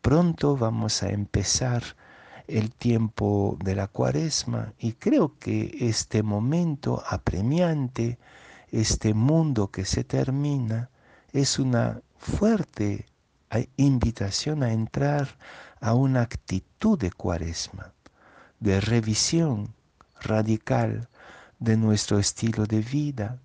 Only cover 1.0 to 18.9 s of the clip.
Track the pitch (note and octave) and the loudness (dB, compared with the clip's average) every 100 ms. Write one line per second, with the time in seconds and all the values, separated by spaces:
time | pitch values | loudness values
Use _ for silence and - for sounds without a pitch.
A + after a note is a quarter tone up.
1 | G2 G2+ G2+ - - - B2+ A#2+ - - | -2 -2 -2 -2 0 0 0 -2 -4 -16
2 | - - - - - A2+ G#2+ - A#2+ A#2 | -20 -20 -20 -20 -4 -2 -2 -2 2 2
3 | A2 - G#2 G2+ G2+ - G2 G2 G2 - | 2 0 0 2 2 -2 -2 -2 -2 0
4 | B2+ C3+ D#3+ - - A#2 G#2+ - A#2 A2+ | 0 0 -2 -4 -4 -6 -6 -6 -6 -2
5 | - D4 D#3+ _ - G#2+ - D4 A#2+ A2 | 2 2 2 _ -4 -2 -4 -2 -2 -2
6 | - A2 G#2+ G#2 A#2 E3 E3+ C#3+ - A#2+ | -2 -2 0 0 0 0 0 -2 -4 -4
7 | - - - E2+ A2 D#3+ F3 D#3 B2+ B2+ | -4 -4 -4 -2 0 2 0 0 -4 -2
8 | A#2 A#2+ - - - - _ A#2 G#2+ - | -4 -4 -14 -20 -20 -20 _ -2 0 0
9 | A2+ G#2+ B2 D#3+ D#3+ B2 G2 - F#2 - | 0 2 4 4 2 0 -2 -4 -4 -2
10 | B2+ C3+ C3 C3+ D3 C#3+ A#2 A2+ B2 _ | -2 -2 0 0 0 -2 -2 -4 -6 _
11 | _ - _ C#3 C#3 - C3 A#2+ A2+ A2+ | _ -20 _ -2 0 0 0 2 0 -4
12 | _ _ - - G#3 A3 - - G#2 G2+ | _ _ -6 0 2 2 -2 -4 -4 -4
13 | - _ _ _ _ A#2 - - C#3 C3 | -10 _ _ _ _ -4 -4 2 2 4
14 | A#2+ A2+ G2 - - D3+ B2+ A2 A2 - | 0 -2 -4 -4 -4 -2 0 0 -2 -2
15 | C#3+ D3 C#3 - - - - - G#2+ A#2+ | 0 0 -4 -8 -20 -20 -20 -6 0 2
16 | C3+ C3 A#2 - - F#2+ - _ G#3+ G3 | 4 2 0 -4 -4 -6 -6 _ 0 2
17 | - - G2 E2+ F2 E2 - F#2 - _ | 0 -2 -4 -2 -4 -6 -10 -12 -16 _
18 | - _ - - - _ G#2+ F#2+ G2 | -20 _ -20 -20 -20 _ 2 2 4